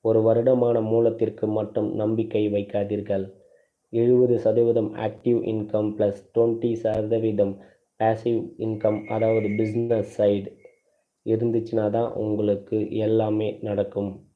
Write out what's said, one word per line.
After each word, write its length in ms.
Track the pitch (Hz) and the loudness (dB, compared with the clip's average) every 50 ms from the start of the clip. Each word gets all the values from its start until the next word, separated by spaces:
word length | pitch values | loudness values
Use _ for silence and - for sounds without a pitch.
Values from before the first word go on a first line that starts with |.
| - | 2
ஒரு 140 | 113 110 113 | 4 2 4
வருடமான 560 | 110 113 110 117 117 131 131 123 120 120 117 113 | 4 4 2 4 4 4 4 4 4 2 2 0
மூலத்திற்கு 640 | 110 110 113 113 117 113 113 - 113 107 - - - | 0 2 2 4 4 2 2 0 -2 -2 -2 -4 -4
மட்டும் 400 | 107 107 107 107 104 - 113 107 107 - | -2 0 -2 -2 -2 -2 -4 -2 -2 -2
நம்பிக்கை 480 | 104 107 110 113 113 113 - - 107 104 104 | -2 -2 0 0 -2 -2 -2 -2 -2 0 0
வைக்காதீர்கள். 760 | 104 101 101 - - 104 101 101 104 101 98 - 101 98 95 95 - - _ _ _ _ _ _ _ _ _ _ - | 0 -2 -4 -2 -4 -4 -2 -2 -4 -6 -4 -4 -4 -4 -4 -6 -12 -20 _ _ _ _ _ _ _ _ _ _ -2
எழுபது 420 | 113 117 120 127 123 127 120 120 110 | 2 4 4 6 4 4 4 2 2
சதவீதம் 520 | - 110 110 120 117 117 117 117 110 - - 117 | 2 2 2 4 2 2 2 0 0 -2 -4 -4
ஆக்டிவ் 400 | 113 107 - - - 120 120 113 - | -6 -6 -6 -2 0 0 0 0 0
இன்கம் 440 | - 110 107 104 107 - 107 107 107 | -2 -4 -4 -4 -2 -2 -2 -2 -2
பிளஸ் 300 | 104 104 107 101 98 - - _ | 0 0 0 0 0 -4 -14 _
ட்வென்டி 420 | _ 117 117 117 113 117 120 120 113 | _ 2 2 2 2 0 -2 -2 -2
சதவீதம் 800 | 113 - 110 107 110 107 107 117 110 113 110 107 104 101 98 98 - - - _ _ _ _ _ _ | -2 -2 -2 -2 -2 -2 0 -2 0 0 0 2 2 0 0 -2 -8 -16 -20 _ _ _ _ _ _
பேசிவ் 420 | 110 113 113 110 - 117 117 110 - - - - | 0 0 0 0 0 -2 -2 -2 -2 -6 -10 -6
இன்கம், 400 | 110 110 110 107 - 107 107 104 - | -6 -4 -4 0 0 0 0 -2 -4
அதாவது 400 | - 107 110 113 110 113 110 104 101 104 | -6 -2 0 2 2 2 2 0 0 0
பிசினஸ் 580 | 107 110 107 107 117 117 117 117 110 101 - - | 0 -2 -2 0 -2 0 0 0 0 0 -4 -2
சைடு 360 | - 104 101 101 101 95 - - _ _ - _ _ _ _ _ _ _ _ _ _ _ | 2 2 2 2 2 -2 -8 -14 _ _ -20 _ _ _ _ _ _ _ _ _ _ _
இருந்துச்சுன்னா 600 | - 113 110 120 117 113 117 110 - 117 110 107 104 | -2 0 0 0 0 0 -2 -2 -2 -2 0 0 0
தான் 200 | 104 113 117 117 - | 0 0 -2 -2 -2
உங்களுக்கு 640 | - 107 107 107 107 104 104 101 98 - - 113 107 104 - - 110 | -4 -4 -2 -2 0 0 0 0 -2 -2 -4 -4 -2 -2 -2 -4 -2
எல்லாமே 500 | 107 110 110 110 110 107 107 107 107 107 - - | 0 2 2 2 2 0 0 -2 -2 -4 -4 -6
நடக்கும். 500 | 107 107 101 101 101 - - 101 101 98 95 - - _ _ | -6 -4 -2 -2 -4 -4 -4 -6 -6 -6 -8 -12 -20 _ _